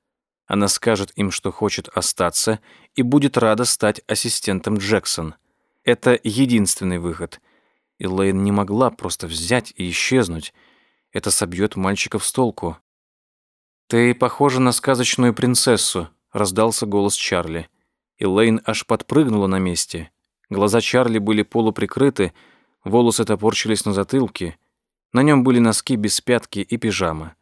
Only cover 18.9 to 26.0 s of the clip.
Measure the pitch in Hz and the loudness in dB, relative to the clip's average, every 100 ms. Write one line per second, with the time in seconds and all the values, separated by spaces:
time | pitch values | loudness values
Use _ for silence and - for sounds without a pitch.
18.9 | 113 - 139 143 107 98 95 92 85 - | -4 0 0 2 2 0 0 -2 -2 -6
19.9 | 85 82 _ _ _ _ 98 104 113 - | -8 -14 _ _ _ _ 0 2 2 2
20.9 | 123 120 110 104 107 104 117 110 104 104 | 2 2 0 0 0 0 0 0 -2 -6
21.9 | - 139 131 90 - _ _ _ _ 92 | 0 0 2 -2 -4 _ _ _ _ 0
22.9 | 113 120 110 110 101 107 117 110 107 - | 4 4 2 0 0 0 0 -2 -2 -2
23.9 | 98 98 135 117 - 87 - _ _ _ | -2 0 0 -2 -4 -10 -10 _ _ _
24.9 | _ _ 120 143 143 127 123 117 107 - | _ _ 2 4 4 4 4 4 2 -2
25.9 | 120 | -2